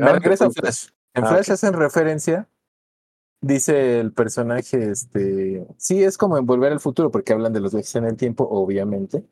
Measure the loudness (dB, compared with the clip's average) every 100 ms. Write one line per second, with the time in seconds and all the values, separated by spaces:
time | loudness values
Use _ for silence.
0 | 4 4 2 2 2 0 -4 -4 -10 _
1 | _ -2 2 2 2 0 0 2 0 2
2 | 0 0 -2 -2 -4 _ _ _ _ _
3 | _ _ _ _ -2 0 2 2 2 2
4 | 0 0 0 -2 -2 -4 -2 -2 -2 -4
5 | -6 -4 -2 -2 -4 -6 -10 -10 -2 2
6 | 2 2 0 2 2 2 2 0 -2 0
7 | 0 0 0 0 0 -2 -2 -4 -4 -4
8 | -2 -2 -2 -2 -2 0 0 -2 -2 -4
9 | -4 -8 -8